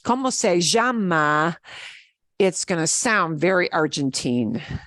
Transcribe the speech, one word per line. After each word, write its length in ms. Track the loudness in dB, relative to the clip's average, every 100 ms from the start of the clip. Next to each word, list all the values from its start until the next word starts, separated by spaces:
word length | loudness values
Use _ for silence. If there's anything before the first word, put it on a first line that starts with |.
¿cómo 280 | 0 0 0
se 280 | 0 2 2
llama? 960 | 2 2 0 0 0 2 4 2 0 -2 -14 -18 -18 -20 -20 _ _ _
It's 260 | 0 0
gonna 220 | -4 -2 0
sound 520 | 0 2 2 0 0
very 320 | 2 2 0
Argentine. 920 | 0 0 0 -4 -2 -2 0 -2 -4 -8 -12